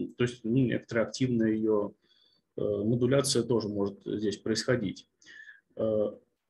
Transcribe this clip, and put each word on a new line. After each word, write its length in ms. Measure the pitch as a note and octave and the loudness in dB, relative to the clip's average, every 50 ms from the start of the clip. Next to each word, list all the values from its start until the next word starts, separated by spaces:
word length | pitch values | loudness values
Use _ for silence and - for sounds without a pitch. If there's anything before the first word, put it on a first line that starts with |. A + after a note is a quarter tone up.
| G2 - - | -8 -8 -2
то 80 | - B2 | -2 -2
есть, 160 | B2 - - - | -2 -2 -4 -4
ну, 120 | A2 B2 | 0 2
некоторая 480 | C3+ B2+ A2+ A#2 A2+ - - A#2 A2+ A2 | 2 2 2 0 -2 -4 -2 0 0 0
активная 440 | - - - C3 B2+ A#2+ A2+ A2+ A2 | 0 -2 -2 0 0 2 2 2 2
ее, 420 | A2 A2 A2 A2 G#2+ G#2 G2+ G2+ - _ _ _ _ _ _ _ _ _ _ _ _ | 2 2 2 2 2 2 0 -2 -8 _ _ _ _ _ _ _ _ _ _ _ _
э, 60 | - | -4
модуляция 800 | G#2 G#2 G#2 G2+ G#2 A2+ A#2+ A#2 B2 B2 C#3 C#3 C3+ C#3 - A#2+ | -2 -2 -2 0 0 0 2 2 2 2 2 2 2 2 0 0
тоже 260 | A#2 - A#2+ G#2+ G#2 G2+ | 0 2 0 0 0 -2
может 320 | G#2 G2+ G2 G2+ - - - | -2 -2 -2 -2 -4 -8 -6
здесь 320 | G#2+ G#2 G#2 G#2+ G2+ G2 - | -6 -4 -2 -2 -2 -4 -4
происходить. 680 | - A2 A2 - - - B2 A2+ G2+ F2+ - - - _ _ _ _ - - - - - - - _ _ _ | -2 -2 -2 -2 0 0 0 0 0 -4 -6 -8 -14 _ _ _ _ -20 -20 -20 -20 -20 -20 -20 _ _ _
Э, 360 | - A2 A2 G#2+ G#2+ G#2 G#2+ - - _ _ _ _ _ | -4 -2 0 0 0 0 -2 -4 -8 _ _ _ _ _